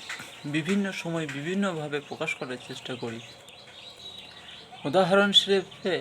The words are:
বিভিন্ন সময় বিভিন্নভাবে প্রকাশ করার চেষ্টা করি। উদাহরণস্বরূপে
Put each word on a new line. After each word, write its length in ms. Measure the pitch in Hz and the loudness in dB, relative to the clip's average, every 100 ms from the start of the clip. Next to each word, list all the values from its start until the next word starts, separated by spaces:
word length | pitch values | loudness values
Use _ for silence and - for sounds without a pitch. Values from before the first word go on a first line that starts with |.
| - - - - | -8 -12 -12 -10
বিভিন্ন 420 | 147 151 156 202 196 | -2 -2 2 2 2
সময় 340 | - 170 165 156 | -2 -2 -2 -2
বিভিন্নভাবে 720 | 139 156 190 202 160 147 143 | -4 -2 2 2 0 -2 -4
প্রকাশ 300 | - 120 160 | -4 -4 -4
করার 260 | - 135 123 - | -2 -4 -6 -8
চেষ্টা 260 | 127 - | -10 -8
করি। 260 | 123 117 117 - - - - - - - - - - - - - - - - | -6 -4 -6 -12 -18 -20 -20 -20 -18 -18 -16 -16 -16 -18 -18 -16 -16 -16 -8
উদাহরণস্বরূপে 1080 | 143 185 175 196 202 196 190 196 175 - 196 151 | 2 4 6 6 8 6 6 2 2 -4 0 0